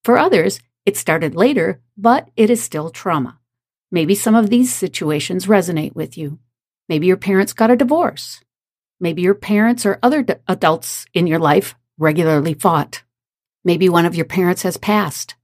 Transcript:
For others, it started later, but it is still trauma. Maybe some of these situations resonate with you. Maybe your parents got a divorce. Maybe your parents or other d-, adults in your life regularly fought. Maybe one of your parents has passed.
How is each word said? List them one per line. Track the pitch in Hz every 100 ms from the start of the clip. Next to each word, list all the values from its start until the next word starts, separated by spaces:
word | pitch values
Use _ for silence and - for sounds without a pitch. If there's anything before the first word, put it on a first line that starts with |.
For | - 254
others, | 349 220 180 - _ _ -
it | 202
started | - 160 156
later, | 131 240 262 190 190 _ -
but | 220 262 - -
it | 214
is | 233
still | - 156 160
trauma. | - 185 156 123 - _ _ _ _ _
Maybe | 175 160
some | 202 226 226
of | 208
these | 240 254
situations | - 180 - 156 151 - 185 185
resonate | 208 175 165 151 -
with | 156 -
you. | 147 151 _ _ _ _ -
Maybe | 156 175
your | 185
parents | - 190 202
got | - 226
a | 247
divorce. | 247 320 349 - - - _ _ _ _ _ _
Maybe | 175 160
your | 180
parents | 202 - 208 226 240
or | 208 -
other | 247 294
d-, | 247 - -
adults | 185 160 165 - - -
in | 170 175
your | 160
life | 156 147 190 - _ -
regularly | 156 151 160 151 156
fought. | 151 190 160 143 - _ _ _ _ _ _
Maybe | 180 170 185
one | 170 170
of |
your | 170 160
parents | 190 180 180
has | 185 170
passed. | - 208 170 - - -